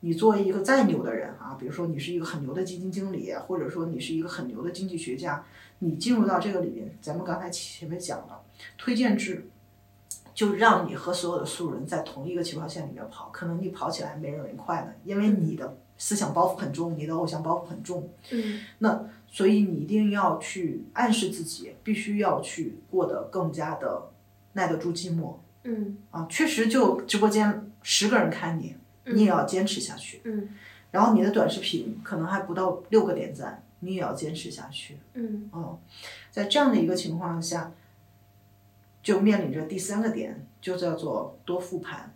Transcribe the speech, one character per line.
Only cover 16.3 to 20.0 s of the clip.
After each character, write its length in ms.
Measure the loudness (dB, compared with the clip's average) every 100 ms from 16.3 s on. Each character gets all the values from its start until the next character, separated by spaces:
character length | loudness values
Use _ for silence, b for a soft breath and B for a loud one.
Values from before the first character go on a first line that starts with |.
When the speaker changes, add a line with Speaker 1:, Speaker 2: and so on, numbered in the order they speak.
Speaker 1:
包 140 | 4 4
袱 80 | 4
很 180 | -4
重， 240 | -2 -4 -2
你 80 | -4
的 100 | -2
偶 120 | -2
像 160 | -2
包 140 | -2 -2
袱 80 | -2
很 180 | -12
重。 260 | -6 -6 -8 -14 B
Speaker 2:
嗯。 280 | -4 -2 -4 B B
Speaker 1:
那 280 | 2 2 B B B
所 180 | 2 6
以 160 | 6
你 200 | 6 2
一 40 | 0
定 240 | 4